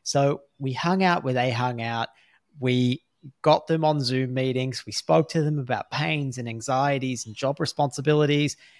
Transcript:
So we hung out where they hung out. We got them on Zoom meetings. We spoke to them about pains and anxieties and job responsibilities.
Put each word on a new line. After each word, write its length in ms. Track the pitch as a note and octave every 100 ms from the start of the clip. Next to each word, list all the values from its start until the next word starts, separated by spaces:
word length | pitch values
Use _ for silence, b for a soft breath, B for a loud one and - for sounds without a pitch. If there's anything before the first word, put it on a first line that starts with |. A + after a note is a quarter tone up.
So 400 | - C#3 C#3 - _ -
we 160 | C3+
hung 300 | B2 E3+ F#3+
out 200 | F#3 F3
where 100 | C3
they 180 | B2+ B2+
hung 300 | A#2 B2+ A#2+
out. 280 | A2+ A#2 - _ b b _ D3
We 440 | B2+ B2+ B2 B2+ _ _ C#3 -
got 260 | D#3 D3+ -
them 180 | D#3+ D#3
on 160 | D3+
Zoom 320 | B2 C3 C3
meetings. 520 | B2+ C3 B2+ C3 A#2+ -
We 60 |
spoke 380 | - - D#3+ D#3
to 120 | E3
them 180 | D3+ D3+
about 320 | B2 A2 -
pains 460 | D3 D#3+ D3+ C#3 B2
and 120 | A#2
anxieties 760 | A2+ A2+ C3 C#3+ C#3 C3 B2 -
and 100 | G#2+
job 240 | C3+ C#3+
responsibilities. 960 | D3+ - C#3+ - C#3 D3+ D3 D3 D3 - b b